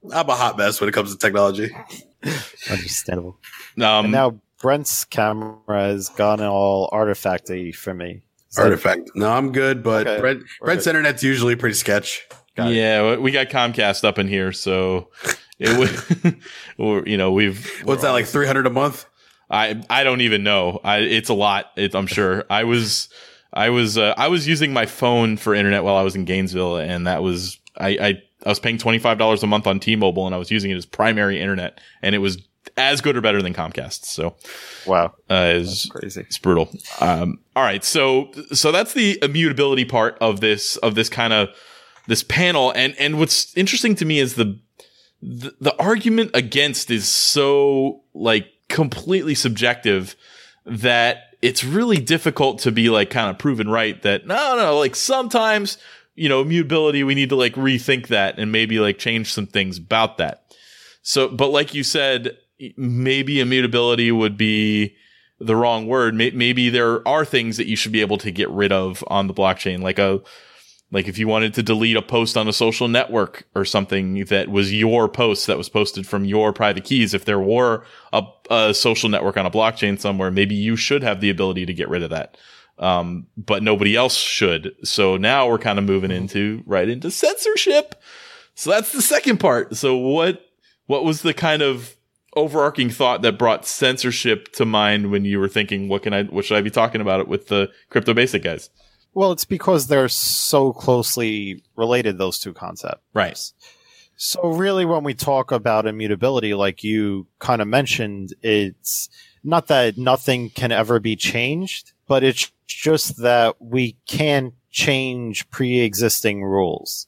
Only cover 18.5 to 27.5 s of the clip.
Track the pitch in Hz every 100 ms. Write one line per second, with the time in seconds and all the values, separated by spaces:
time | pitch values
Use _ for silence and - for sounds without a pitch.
18.5 | 135 127 127 143 131 - _ _ _ _
19.5 | 104 110 107 104 123 139 127 120 104 101
20.5 | 101 90 90 - 104 107 110 110 107 104
21.5 | 98 - - 101 95 95 - 98 92 -
22.5 | 101 117 120 110 - - - - - _
23.5 | - 110 123 113 110 107 - 135 175 147
24.5 | 160 147 131 110 - 123 120 113 107 -
25.5 | 104 101 101 92 98 95 95 87 95 95
26.5 | 90 90 87 78 90 87 87 92 87 92